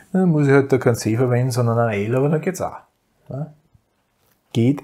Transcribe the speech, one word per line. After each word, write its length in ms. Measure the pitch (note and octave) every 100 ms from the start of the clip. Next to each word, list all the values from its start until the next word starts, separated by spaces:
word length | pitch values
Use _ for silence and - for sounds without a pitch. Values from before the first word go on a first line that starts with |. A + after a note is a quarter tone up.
| -
dann 160 | F#3 F#3
muss 180 | D3+ C#3+
ich 60 |
halt 180 | C#3 C3+
da 60 | B2+
kein 200 | B2+ A#2
C 200 | A2 A2
verwenden, 340 | B2+ B2 B2+
sondern 280 | A#2+ A#2 A#2
ein 160 | A#2
L, 200 | G#2 G#2
aber 140 | B2+ C#3
dann 140 | D#3
geht's 180 | F#3 F3+
auch. 160 | - - _ _ _ _ _
Ja? 240 | C3 D#3 - _ _ _ _ _ _ _ _ _
Geht 300 | - A#2 C#3+